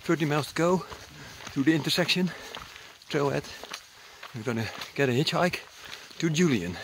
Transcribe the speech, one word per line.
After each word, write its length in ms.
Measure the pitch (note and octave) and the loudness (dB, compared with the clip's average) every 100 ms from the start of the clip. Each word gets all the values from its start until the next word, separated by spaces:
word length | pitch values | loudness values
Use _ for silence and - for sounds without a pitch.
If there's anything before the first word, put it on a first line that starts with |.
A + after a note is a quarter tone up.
thirty 240 | - E3 | 0 2
miles 220 | D#3 D3+ C#3 | 4 2 0
to 60 | |
go 320 | - E3+ F#3 - - - - - - - | 2 4 4 0 -14 -16 -18 -18 -16 -8
to 100 | - | 2
the 100 | C3+ | 4
intersection, 580 | D#3+ D#3 D3+ E3+ F3+ F3+ - - - - - - - - | 4 4 2 2 2 2 -2 -12 -14 -14 -18 -20 -20 -4
trailhead. 340 | D3+ C#3+ C#3 - - - - - - - - - | 0 2 0 -4 -14 -12 -14 -14 -20 -20 -18 -12
We're 80 | B2 | -8
gonna 240 | A2+ A2+ A2+ - - | -2 -2 -2 -6 -10
get 140 | - C#3 | 0 2
a 20 | |
hitchhike 480 | B2 D#3 D#3+ F3 - - - - - - - | 4 2 2 2 0 -10 -18 -16 -16 -16 -4
to 100 | E3 | 0
Julian. 480 | D3+ F3+ A#2+ F2 F2 | 4 4 4 0 -6